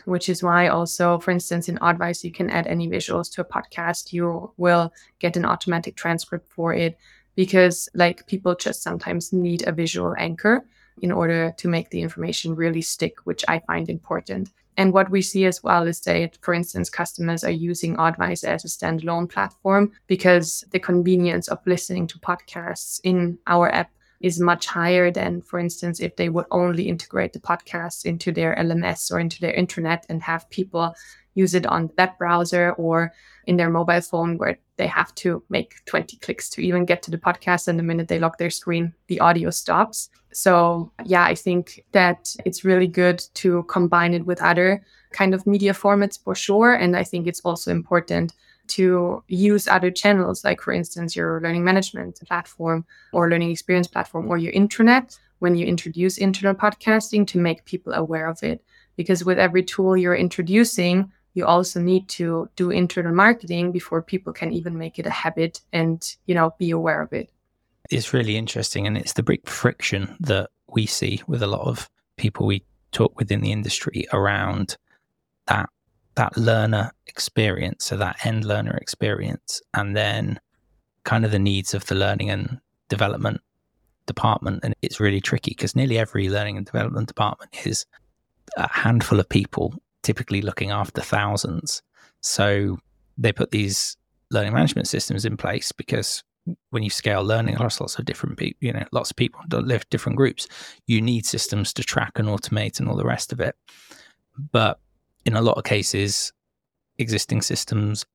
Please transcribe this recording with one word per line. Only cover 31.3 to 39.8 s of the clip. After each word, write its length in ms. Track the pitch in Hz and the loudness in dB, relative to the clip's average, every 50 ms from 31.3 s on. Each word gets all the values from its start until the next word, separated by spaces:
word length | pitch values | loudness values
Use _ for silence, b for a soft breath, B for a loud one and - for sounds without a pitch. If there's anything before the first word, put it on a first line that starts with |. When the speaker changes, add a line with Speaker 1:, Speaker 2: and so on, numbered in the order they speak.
| _ | _
Speaker 1:
use 180 | 190 190 175 170 | 2 2 4 4
it 140 | 180 165 - | 2 2 2
on 200 | - 170 165 156 | 2 0 0 0
the 60 | - - | 2 2
web 200 | 185 185 - - | 2 2 0 -2
browser 540 | 180 175 175 175 175 170 180 175 175 175 - | 0 2 2 2 2 2 2 2 2 2 0
or 400 | - 165 165 165 165 170 165 b b b b b b b | 0 0 2 2 2 2 0 b b b b b b b
in 120 | - 175 175 | 0 2 2
their 120 | 170 165 | 4 2
mobile 320 | 165 165 170 175 170 175 | 2 2 2 2 2 2
phone 360 | 170 - - 165 170 170 170 165 | 0 0 -2 -2 0 0 -2 -2
where 200 | - - - - _ _ _ - | -2 -2 -4 -4 _ _ _ -4
they 100 | - 165 | -4 -2
have 260 | - - 170 - - | 0 0 -2 -2 -4
to 280 | - - 180 170 - - - | -4 -2 -2 -2 -2 -4 -4
make 360 | - - 160 - - - _ | -4 -4 -4 -4 -10 -20 _
twenty 320 | - - 165 165 - - - | -2 -2 -2 -2 -4 -10 -12
clicks 320 | - - - - - - | -10 -10 -8 -8 -10 -10
to 120 | - - | -8 -4
even 220 | - 180 175 180 175 | -2 0 0 2 2
get 200 | 175 170 170 - | 2 0 0 -2
to 80 | - | -4
the 60 | 165 165 | -8 -2
podcast. 500 | - 180 175 - - 180 180 170 - 180 | -2 -2 -2 0 0 0 0 2 2 0
And 100 | 170 165 | 0 0
the 60 | 170 | 0
minute 240 | 165 165 170 165 165 | 0 0 -2 0 0
they 120 | 175 165 | 0 0
lock 180 | 165 165 - - | 0 0 -2 -2
their 120 | 170 170 | -4 -4
screen, 440 | - - - 180 170 165 170 165 165 _ _ - | -4 -4 -4 -2 0 0 0 -2 -4 _ _ -6
the 120 | 175 - | 0 4
audio 320 | - 170 170 170 165 170 | 4 4 4 4 2 -2
stops. 580 | 175 - - - 170 170 | -2 -4 -2 0 2 2